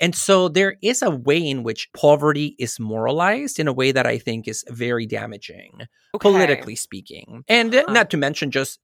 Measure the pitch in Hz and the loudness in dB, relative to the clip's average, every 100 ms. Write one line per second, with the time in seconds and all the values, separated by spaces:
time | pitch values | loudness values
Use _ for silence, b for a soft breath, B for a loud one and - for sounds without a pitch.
0 | 170 170 - 190 180 156 196 190 202 254 | -2 -2 2 4 4 2 0 0 -2 0
1 | 220 143 127 156 160 131 117 110 - - | 0 -2 2 2 0 -4 -6 -8 -10 2
2 | 147 147 147 147 147 - 120 - 110 110 | 4 6 4 0 -2 -6 -8 -6 -6 -4
3 | 117 151 180 233 285 - 156 131 131 131 | -2 0 0 0 -4 -4 -2 0 0 2
4 | 123 117 - 113 107 110 - 117 120 120 | 0 -2 -4 -8 -8 -10 -10 -8 -4 -4
5 | 113 110 110 104 - 101 95 - 113 _ | -4 -8 -10 -14 -18 -20 -20 -20 -20 _
6 | _ 220 202 190 180 139 127 110 - 98 | _ 2 4 6 4 2 -4 -12 -10 -12
7 | - 85 - 117 - 233 226 247 - 226 | -16 -20 -18 -12 0 2 4 2 4 2
8 | 214 165 139 151 143 135 135 - | 2 0 -2 -2 -4 -2 -4 -8